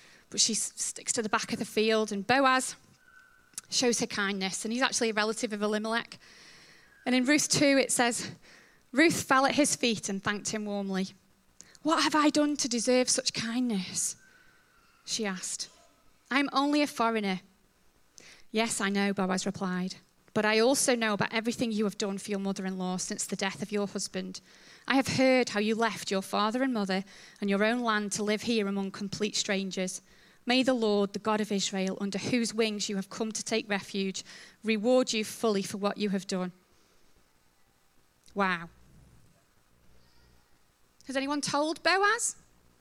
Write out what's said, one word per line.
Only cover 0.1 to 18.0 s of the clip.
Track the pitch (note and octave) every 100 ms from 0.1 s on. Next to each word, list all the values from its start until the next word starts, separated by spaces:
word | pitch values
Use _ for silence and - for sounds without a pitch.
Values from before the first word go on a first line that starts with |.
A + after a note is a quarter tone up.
| - -
but | -
she | -
s-, | G#3 - -
sticks | - - -
to | -
the | G#3+
back | A3 -
of | A#3
the | A#3
field, | A3 A3 A3 G#3+
and | G3+ F#3+
Boaz | C4 C4+ C4 - - _ _ _ - - _ _ - -
shows | - B3 A3+
her | A3+
kindness, | - G3 G3+ F#3+ - A3+
and |
he's | A#3
actually | C4+ - A3+
a |
relative | G#3+ G#3+ A3 A3+
of | G#3
Elimelech. | G#3 G#3+ A3 A3+ - - - - - - - - - - B3+
And | B3+
in | B3
Ruth | D4+ -
two, | - C#4+ C4+
it | -
says, | - A#3+ A3+ F3+ - - - - _ _
"Ruth | B3 E4 -
fell | - C4+ C4+
at | A#3+
his | C#4+ -
feet | A#3+ G#3 -
and | G3
thanked | G#3+ G#3 -
him | A3 G#3
warmly. | G3+ G3 F#3+ F#3+ - _ _ _ _ - -
'What | D4+ D#4+
have | D4+ D#4
I | D4
done | D4+ D4 D4
to | B3
deserve | A#3 A#3 B3+ B3
such | - -
kindness?' | - A3+ A#3+ B3 G3 F3+ F#3+ - - - - - _ _ _ _ _ -
she | - G3+
asked. | F3+ - - - - - _ _ _ -
'I'm | C4 C#4+
only | C4+ C#4+ D4
a | D4
foreigner.' | - A3+ A3+ G3 F#3 - _ _ _ _ _